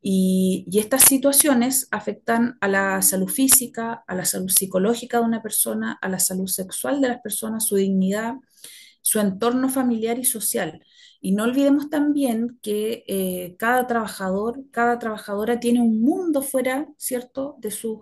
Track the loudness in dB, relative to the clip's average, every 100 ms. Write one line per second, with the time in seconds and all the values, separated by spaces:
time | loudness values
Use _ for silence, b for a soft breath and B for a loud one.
0 | 2 4 4 4 2 0 0 0 2 4
1 | 4 6 4 4 4 4 2 0 -2 -4
2 | -4 -8 -2 0 0 0 0 2 2 2
3 | 0 0 -2 2 4 4 2 -8 -8 -8
4 | -6 -4 -4 -4 0 -2 0 0 2 0
5 | -2 0 0 -2 -4 -4 -2 -4 -6 -6
6 | -6 -2 -2 -2 -4 -6 -8 -8 -4 0
7 | 0 -2 -8 -8 -6 -4 -2 0 2 2
8 | 2 0 -4 -8 _ B B B B B
9 | -2 0 0 0 0 2 0 0 0 0
10 | -2 0 -2 -2 -4 -2 -4 -8 b b
11 | b b -2 0 2 4 4 4 2 0
12 | 0 2 0 0 -4 -6 -6 -4 -2 -6
13 | -4 -2 -2 -4 -10 -4 0 2 2 -2
14 | -4 -6 -4 -2 -2 -6 -8 0 0 0
15 | -4 -8 -6 -4 0 0 2 4 4 4
16 | 2 2 0 -2 0 -2 0 -2 -6 -10
17 | -6 -6 -8 -10 -10 -8 -10 -6 -8 -8